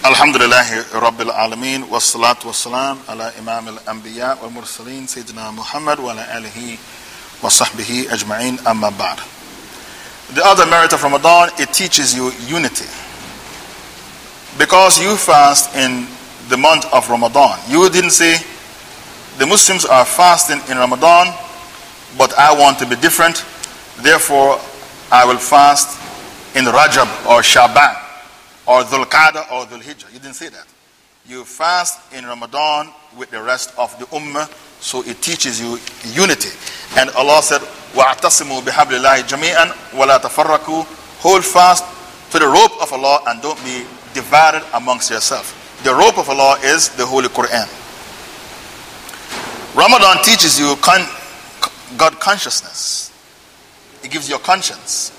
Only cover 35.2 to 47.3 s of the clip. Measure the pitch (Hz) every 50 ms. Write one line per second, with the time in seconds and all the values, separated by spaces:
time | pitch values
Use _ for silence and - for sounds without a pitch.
35.2 | - - 165 - - 135 117 110 117 117 120 120 - - - - - 117 110 147
36.2 | 190 190 156 - - 101 - - - - - - - - - 127 131 135 131 123
37.2 | 135 143 147 156 147 156 151 139 - - - - - - - 120 131 131 131 -
38.2 | - 170 - - 156 143 135 131 123 131 123 156 151 139 131 123 127 135 135 131
39.2 | 123 120 139 143 151 170 175 160 170 175 - - - - - 131 135 135 135 127
40.2 | - 123 - - 151 156 156 151 151 156 156 160 160 - - - - - - -
41.2 | - 175 190 190 180 185 - 180 180 180 180 175 - - - - - - - -
42.2 | - - - 165 156 139 139 175 453 - - - 170 151 143 127 135 139 143 147
43.2 | - 120 117 117 117 147 156 - 127 127 127 123 120 123 - - - - - 139
44.2 | 123 - 139 151 160 156 151 156 156 - - 120 123 127 123 120 - - 117 110
45.2 | - - 139 117 98 - - - - - - - 120 135 127 135 180 226 208 175
46.2 | 160 143 135 139 139 135 139 135 135 135 151 165 156 - - - 123 113 131 135
47.2 | 131 123